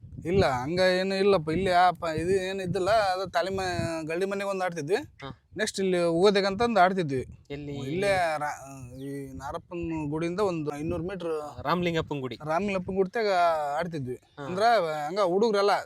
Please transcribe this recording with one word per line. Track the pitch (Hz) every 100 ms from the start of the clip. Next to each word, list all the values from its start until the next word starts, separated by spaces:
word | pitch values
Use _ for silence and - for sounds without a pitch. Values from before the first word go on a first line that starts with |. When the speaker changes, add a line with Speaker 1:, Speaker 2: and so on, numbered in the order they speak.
| - -
Speaker 1:
ಇಲ್ಲ, | 156 196 170
ಹಂಗ | 151 127 180
ಏನು | 185 185 190
ಇಲ್ಲಪ್ಪ. | 196 202 190 156
ಇಲ್ಲಿ | 165 190
ಆ | 175 180
ಪ-, | 165 170 160
ಇದು | 170
ಏನು | 196 185 196
ಇದ್ದಿಲ್ಲ. | 180 185 180
ಅದು | 226 196 185 190
ತಾಲೀಮ | 175 175 190 185 175 165 165 156
ಗಳ್ಳಿ | 170 196
ಮನೆಗೆ | 196 196
ಒಂದ್ | 190
ಆಡ್ತಿದ್ವಿ. | 185 175 143 214
Speaker 2:
ಹಾ. | 311 - 139 131 _ 175
Speaker 1:
ನೆಕ್ಸ್ಟ್ | 214 -
ಇಲ್ಲಿ | 190 180
ಉಗೋದಿಗೆ | 170 165 202 202 196
ಅಂತಂದು | 196 240 214
ಆಡ್ತಿದ್ವಿ. | 180 190 160 135 117 - -
Speaker 2:
ಎಲ್ಲಿ? | 143 147
Speaker 1:
ಇಲ್ಲೇ | 143 135 170 202 190 170 156
ರಾ-, | 147 139 135 135 123 131
ಈ | 139 139 135
ನಾರಪ್ಪನ | 131 135 170 - 175 170 160 151
ಗುಡಿಯಿಂದ | 156 170 175
ಒಂದು | 202 170 147
ಐನೂರು | 143 160 175
ಮೀಟರ್ | 170 196 170 156 147 120
Speaker 2:
ರಾಮಲಿಂಗಪ್ಪನ | 139 175 175 165 - 147
ಗುಡಿ. | 127 117
Speaker 1:
ರಾಮಲಿಂಗಪ್ಪನ | 147 160 202 190 185
ಗುಡಿತಾಗ | 190 185 240 214 180 170 160 147 147
ಆಡ್ತಿದ್ವಿ. | 175 160 123 123 _ -
Speaker 2:
ಹಾ. |
Speaker 1:
ಅಂದ್ರ | 139 180 226 226 165 151 147
ಹಂಗ | 190
ಹುಡುಗ್ರೆಲ್ಲ | 190 185 233 208 202 175